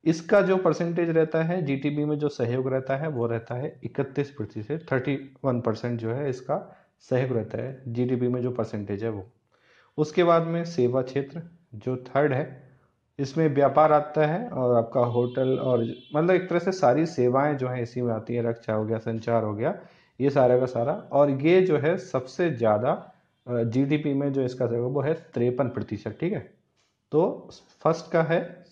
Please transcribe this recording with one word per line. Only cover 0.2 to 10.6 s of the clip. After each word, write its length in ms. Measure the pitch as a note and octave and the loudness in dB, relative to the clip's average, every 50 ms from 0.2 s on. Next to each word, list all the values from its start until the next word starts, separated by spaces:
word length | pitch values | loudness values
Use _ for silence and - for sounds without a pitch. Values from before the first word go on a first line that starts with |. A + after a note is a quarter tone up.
| - - A3+ G3+ | 0 4 4 4
जो 160 | F#3 F3+ F#3+ | 6 4 2
परसेंटेज 540 | F#3+ F#3 E3+ D3+ - F3 E3+ E3+ F3 F3 E3 | 4 4 2 2 2 -2 -2 0 0 0 2
रहता 320 | D#3+ E3 D#3+ D#3+ - D#3+ | 4 2 2 4 2 0
है 200 | D#3+ D#3+ F3 F#3+ | 0 0 0 -2
जीटीपी 420 | E3 C3+ C#3 C3+ D3 D3 D3 D3 D3 | 0 -2 -2 0 0 -2 0 0 0
में 140 | D3 D3+ D3 | 0 0 0
जो 100 | D3 C#3+ | -2 -4
सहयोग 400 | C#3+ - B2 A#2 A#2+ C3 C3 C3+ | -2 -2 -2 0 0 -2 -2 0
रहता 280 | C3 C3 C3 C3+ C3+ | -2 -2 -2 -2 -4
है 120 | C3+ D#3+ D#3+ | -2 -2 -4
वो 180 | D3 A#2+ A#2 | -2 -2 -2
रहता 280 | A#2 A#2 A2+ A2+ - A#2+ | -2 -2 -4 -4 -6 -8
है 260 | B2 C#3 D#3 - - - | -6 -6 -8 -10 -10 -14
इकतीस 460 | - - - C#3 C#3 - C#3+ C#3+ C#3 | -8 -4 -4 -4 -2 -2 -4 -4 -4
प्रतिशत, 560 | - - G#2+ - - G#2+ G#2+ - D3 E3 - - | -6 -10 -10 -8 -8 -12 -8 -6 -8 -8 -4 -2
थर्टी 420 | C#3 B2+ B2+ D3 C#3 - - - - - - | -2 -2 0 -2 -4 -4 -6 -14 -18 -6 -4
वन 160 | C3+ B2 A#2+ | -2 -2 0
परसेंट 400 | A#2 A#2 G#2+ - - A#2+ A#2+ A2+ | -2 -2 -4 -2 -4 -6 -6 -4
जो 100 | A2 A2+ | -4 -6
है 200 | A#2 C3+ D3 C#3 | -4 -4 -4 -6
इसका 460 | B2+ - - - C#3+ G3 - - - _ _ _ _ _ | -6 -8 -6 -6 -6 -6 -6 -12 -20 _ _ _ _ _
सहयोग 360 | _ - C3+ B2+ C3+ B2+ B2+ | _ -2 0 0 0 0 -2
रहता 260 | A#2 A2 - - G#2+ | -4 -4 -4 -6 -8
है 200 | A#2+ C3 C#3 - - A#2+ | -8 -8 -12 -12 -12 -8
जीडीपी 400 | A#2 A#2+ B2+ B2 B2+ A#2+ B2 B2 | -2 -2 0 0 0 0 0 0
में 140 | B2 B2+ | 0 -2
जो 80 | B2 B2+ | -4 -4
परसेंटेज 540 | B2 B2 A2 - - G#2+ G2+ G2+ G#2 G2+ A2 | -4 -4 -6 -4 -6 -8 -6 -6 -6 -4 -4
है 60 | A2+ | -6
वो। 160 | A2 G2+ F#2 - _ _ _ _ _ _ _ _ _ _ _ _ _ - | -6 -8 -12 -14 _ _ _ _ _ _ _ _ _ _ _ _ _ -2
उसके 260 | D3+ D#3 - F3+ F3 | -2 0 4 4 6
बाद 180 | E3+ E3+ E3 | 6 6 6
में 220 | E3 E3 E3 E3+ | 4 2 -2 -4